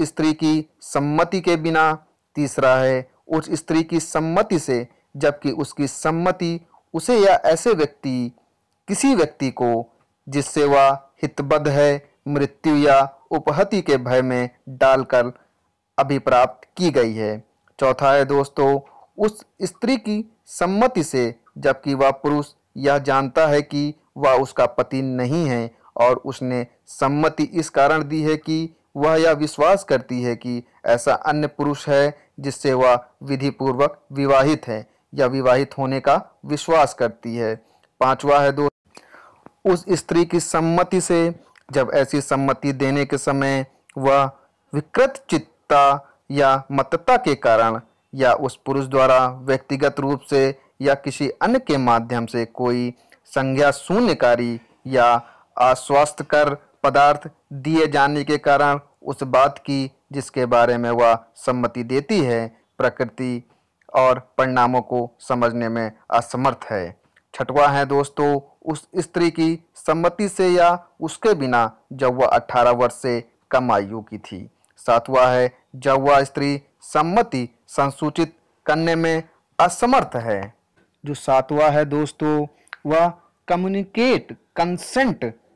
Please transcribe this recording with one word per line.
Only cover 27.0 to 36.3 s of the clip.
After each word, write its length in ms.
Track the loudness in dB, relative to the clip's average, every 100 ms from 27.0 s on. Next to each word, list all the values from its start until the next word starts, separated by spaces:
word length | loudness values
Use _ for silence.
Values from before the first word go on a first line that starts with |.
| -2 0 0 -2 -4
इस 240 | -4 -4
कारण 360 | 0 2 2 -2
दी 160 | -4
है 140 | -2 -2
कि 380 | -4 -6 -6 -12 _ -2
वह 200 | 0 2
यह 140 | 2 2
विश्वास 480 | -2 0 2 2
करती 380 | 2 -2 -2 -6
है 120 | -4 -6
कि 260 | -8 -10 -12 _ -2
ऐसा 260 | 0 0
अन्य 340 | -2 -2 -2 -4
पुरुष 400 | -4 -4 -4 -2
है 240 | 0 0 -4 _ -10
जिससे 340 | -10 -4 -2 2
वह 240 | 4 2 -2 _
विधिपूर्वक 800 | -8 -4 -4 -4 -4 0 -2 -2 _
विवाहित 540 | -6 2 2 2 0 -4
है 180 | -12 -12 _ _
या 120 | -4 -2
विवाहित 520 | 0 2 2 0 -4
होने 220 | -6 -2
का 220 | 0 0 -2